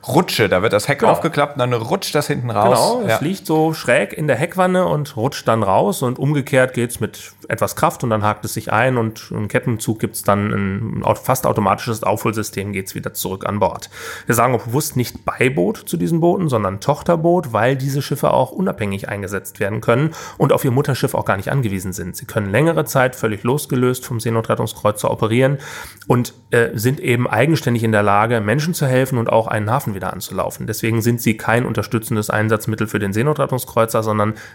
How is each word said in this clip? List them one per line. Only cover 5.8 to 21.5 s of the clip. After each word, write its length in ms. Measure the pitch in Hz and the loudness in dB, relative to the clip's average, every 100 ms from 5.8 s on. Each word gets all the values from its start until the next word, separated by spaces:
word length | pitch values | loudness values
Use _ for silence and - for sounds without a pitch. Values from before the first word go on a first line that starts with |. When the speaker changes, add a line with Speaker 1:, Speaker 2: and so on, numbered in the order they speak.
| 196 190 | 2 0
Speaker 2:
und 160 | 127 127 | -2 -2
umgekehrt 560 | 135 147 131 131 127 - | 0 0 2 2 2 2
geht's 240 | 117 - | -4 -2
mit 340 | 110 - - - - | -6 -6 -20 -20 -8
etwas 280 | - 101 - | -2 -2 2
Kraft 280 | 156 170 | 0 0
und 80 | 127 | -2
dann 100 | 110 | 0
hakt 240 | 104 104 110 | 0 -2 -4
es 80 | |
sich 180 | - - | -8 -2
ein 260 | 107 127 127 | 0 2 2
und 340 | 110 107 - | -2 -4 -10
einen 160 | 113 107 | -8 -2
Kettenzug 500 | 123 - 110 - 107 | -2 -2 -4 -2 -4
gibt's 220 | 110 - | -4 -4
dann, 300 | - 101 104 | 0 0 2
ein 520 | 113 98 98 110 - | -2 -2 -4 -4 -4
aut-, 140 | - 107 | 0 -2
fast 300 | - 127 - | 0 0 2
automatisches 560 | 113 101 104 - 110 | 2 2 0 -2 -4
Aufholsystem, 680 | - 107 117 110 101 - 98 | -2 0 -2 -2 -4 -6 -6
geht's 220 | 98 95 | -6 -6
wieder 220 | - - - | -8 -8 -6
zurück 320 | 92 95 - | -6 -4 -4
an 120 | 101 | 0
Bord. 300 | 95 - - - - - - | 0 -2 -14 -16 -14 -14 -2
Wir 80 | 117 | 2
sagen 180 | 117 | 4
auch 80 | 123 | 2
bewusst 340 | 117 123 147 - | -2 -4 -2 -2
nicht 300 | 120 - - | -4 -4 -8
Beiboot 520 | - 127 143 180 220 - | 0 0 2 -2 -2 -6
zu 80 | 170 | -4
diesen 220 | 175 165 | 0 2
Booten, 300 | 170 190 170 | 2 2 2
sondern 320 | 123 98 95 | 0 0 -2
Tochterboot, 680 | - 139 - 170 160 180 151 | -2 -2 2 2 4 2 2
weil 240 | 113 117 135 | 2 2 2
diese 280 | 135 139 | 0 -4
Schiffe 260 | 135 143 - | -4 0 2
auch 220 | - 131 | 2 2
unabhängig 580 | - 190 - 104 98 - | 0 -4 -2 -4 -4 -6
eingesetzt 500 | 101 95 98 - - | -6 -6 -6 -8 -4
werden 220 | 98 110 | -4 -2
können 300 | - 120 156 156 - - | 2 2 2 -2 -14 -2
und 160 | 139 | 2
auf 100 | 139 | 2
ihr 80 | 143 | 2
Mutterschiff 440 | 120 143 127 131 - | 0 0 0 0 -2
auch 100 | - | -2
gar 120 | 98 | -2
nicht 140 | - | 0